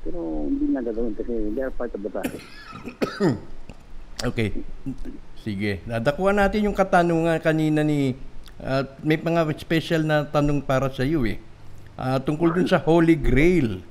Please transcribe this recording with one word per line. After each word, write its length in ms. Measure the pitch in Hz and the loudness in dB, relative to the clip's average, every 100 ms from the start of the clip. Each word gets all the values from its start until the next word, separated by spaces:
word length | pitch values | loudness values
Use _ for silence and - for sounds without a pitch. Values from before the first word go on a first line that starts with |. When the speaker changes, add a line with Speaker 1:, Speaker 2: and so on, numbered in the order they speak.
Speaker 1:
pero 200 | - 349 330 311 | -4 -4 -2 -2
hindi 240 | 294 277 208 | -2 0 2
na 120 | 139 | 0
gagawin 320 | 117 110 120 | -2 -2 -2
kasi 200 | 107 113 117 107 | -2 -2 -2 -2
they 100 | 113 | -2
are 120 | 131 | -2
part 200 | - 123 | -2 -4
of 80 | 107 | -4
the 80 | 101 | -6
process. 320 | 101 - - - - - - - - 285 - | -6 -6 -8 -14 -18 -16 -14 -14 -6 -6 0
Speaker 2:
<coughs> 160 | 190 113 - - - - - - - - | 0 0 -6 -10 -10 -14 -12 -12 -12 -6
Okay. 460 | 123 117 107 117 - - - 123 - - - - | -4 0 -2 -2 -4 -6 -8 -6 -8 -8 -12 -10
Sige. 480 | - 98 104 95 | -8 -4 -2 -4
Nadakuha 480 | 107 113 113 143 190 | -4 -2 0 2 2
natin 320 | 202 196 214 | 4 4 2
yung 80 | 208 | 0
katanungan 640 | 196 190 185 170 165 165 160 | 0 4 4 4 4 2 2
kanina 420 | 165 156 156 151 | 2 2 2 2
ni, 360 | 151 147 139 123 - - - - | 2 2 0 -2 -8 -10 -12 -10
at 400 | - 135 135 - | -2 -2 -2 -4
may 160 | 151 156 | 0 0
mga 280 | 170 170 156 | 2 2 2
special 460 | 151 - 165 - 165 | -2 -2 -2 0 0
na 220 | 156 151 | 2 2
tanong 400 | 147 147 147 143 | 2 0 2 0
para 240 | 135 131 135 | 0 0 0
sa 160 | 131 | 0
iyo 160 | 131 160 | 0 2
eh. 120 | 113 87 - - - - - | 0 -2 -8 -16 -16 -14 -14
Ah, 220 | - 127 131 | -8 -2 0
tungkol 360 | 131 151 170 | 0 2 2
dun 120 | 170 | 2
sa 160 | 180 180 | 2 2
Holy 320 | - 170 165 | 4 6 6
Grail 680 | 165 127 123 165 180 127 92 90 | 6 6 6 6 4 2 -2 -10